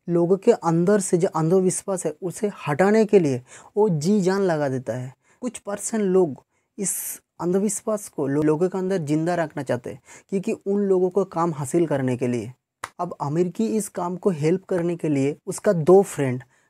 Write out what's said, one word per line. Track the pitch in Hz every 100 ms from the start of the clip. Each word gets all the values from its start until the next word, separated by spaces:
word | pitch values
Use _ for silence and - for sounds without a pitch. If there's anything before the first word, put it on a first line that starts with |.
| -
लोगों | 170 170 190
के | 240
अंदर | 220 165 165 175 208
से | 185 175
जो | 180
अंधविश्वास | 156 160 190 185 175 - 185 165
है, | -
उसे | 180 - 208 - -
हटाने | 143 190 220 214
के | 202
लिए | 156 123 - - - 208
वो | 208
जी | 156 156 214
जान | 180 196
लगा | 190 156 143
देता | 131 127
है। | 123 127 - _ _
कुछ | 247 -
परसेंट | - 208 - 220
लोग | 196 185 170 127 _ _ _ -
इस | 190 - - - _ -
अंधविश्वास | 165 190 208 - - 214 -
को | - 135
लो-, | 143 156
लोगों | 156 180
के | 190
अंदर | 185 196
जिंदा | 143 151 160 175
रखना | 156 -
चाहते | 139 123 -
हैं, | - - - -
क्योंकि | 190 185
उन | - - 202
लोगों | 202 185 180
को | 202 185
काम | 165 170
हासिल | 147 135 170 165
करने | 143 131 123
के | 127
लिए। | 120 110 - _ _ - -
अब | 175 -
आमिर | 147 156 180
की | 170 220
इस | 214 208
काम | - 175 180
को | 208
हेल्प | 160 151 185
करने | - 185 175 170
के | 160
लिए | 139 139 143 -
उसका | 170 -
दो | 180 147 190
फ्रेंड | 196 - 139 127 - _